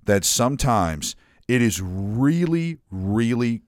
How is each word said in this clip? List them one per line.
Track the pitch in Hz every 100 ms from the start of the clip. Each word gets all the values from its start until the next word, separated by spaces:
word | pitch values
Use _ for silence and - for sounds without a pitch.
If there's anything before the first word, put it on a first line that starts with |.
that | - 101 -
sometimes | - 120 139 135 110 82 76 - - _ _ -
it | 123
is | 117 92
really, | 92 95 101 110 139 170 170 165 165 160 _
really | 95 95 107 117 120 120 117